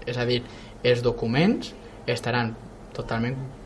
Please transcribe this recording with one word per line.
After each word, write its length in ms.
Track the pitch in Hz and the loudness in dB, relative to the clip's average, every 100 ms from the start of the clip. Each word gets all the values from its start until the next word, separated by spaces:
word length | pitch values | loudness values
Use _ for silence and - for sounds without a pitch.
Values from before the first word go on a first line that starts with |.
| - | -4
És 100 | 120 | 0
a 80 | 120 | 2
dir, 160 | 123 - - - - | 2 -2 -12 -16 0
els 220 | 123 120 | 4 4
documents 680 | 120 - 113 127 185 277 - - - - - | 4 2 2 6 6 4 -2 -12 -16 -8 -2
estaran 480 | 120 120 120 113 110 - - - - | -2 0 2 0 -4 -12 -16 -12 -10
totalment 400 | 113 117 120 135 - - | -4 0 0 -2 -6 -12